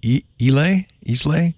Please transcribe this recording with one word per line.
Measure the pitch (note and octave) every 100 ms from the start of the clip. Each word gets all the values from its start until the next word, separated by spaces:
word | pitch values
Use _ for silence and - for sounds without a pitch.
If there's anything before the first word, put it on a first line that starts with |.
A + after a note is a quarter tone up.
Ee-, | A2+ C3 - _
ee-lay? | A#2+ C3+ E3 F#3+ F#3 _
Islay? | - A#2+ D3 D#3 E3+